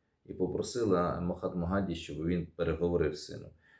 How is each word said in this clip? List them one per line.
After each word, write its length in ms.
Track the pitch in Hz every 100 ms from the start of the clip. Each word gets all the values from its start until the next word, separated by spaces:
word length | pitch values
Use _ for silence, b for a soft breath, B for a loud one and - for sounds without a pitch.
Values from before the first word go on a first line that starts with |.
| _ _ -
І 80 |
попросила 840 | 95 90 - - 120 110 87 87 80
Махатма 460 | 87 87 92 90 85
Ганді, 280 | 98 92
щоб 320 | 82 - 73 82
він 200 | 90 85 -
переговорив 600 | 82 76 85 85 76 78
з 80 |
сином. 260 | - - - - b b